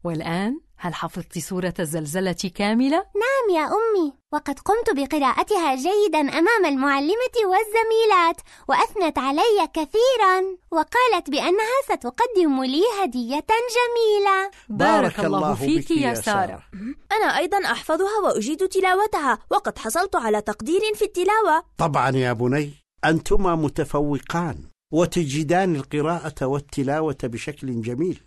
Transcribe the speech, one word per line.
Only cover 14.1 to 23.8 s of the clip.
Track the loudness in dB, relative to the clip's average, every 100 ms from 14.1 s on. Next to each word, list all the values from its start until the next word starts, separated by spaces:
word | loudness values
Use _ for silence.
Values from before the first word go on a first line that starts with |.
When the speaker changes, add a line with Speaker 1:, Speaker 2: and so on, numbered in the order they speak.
| 4 4 2 -2 -10 -10
Speaker 1:
بارك | 0 4 4
Speaker 3:
بارك | 2 0
Speaker 1:
الله | 0 0
Speaker 3:
الله | 0
Speaker 1:
فيك | 0 0 0 0
Speaker 3:
بك |
Speaker 1:
يا | 0 0
Speaker 3:
يا |
Speaker 1:
سارة. | -2 -2 0 -2
Speaker 3:
سارة. | -6 -16 -14 -12 -12 _
Speaker 4:
أنا | 0 2 0
أيضًا | 0 0 -2
أحفظها | -4 -2 -2 0 0
وأجيد | 0 0 -4 -2 -2
تلاوتها، | 0 2 2 0 0 -2 -2 -2
وقد | -2 -2 -8
حصلت | -4 -2 -2 -2
على | 0 -2
تقدير | -2 -8 -2 0 0 -2
في | -2
التلاوة. | 0 0 2 2 0 -2 -4
Speaker 3:
طبعًا | 0 2 2
يا | 2 0
بني، | 0 0 0 -2 -10 _ _ 0
أنتما | 0 4 2 4 0
متفوقان | -2 -2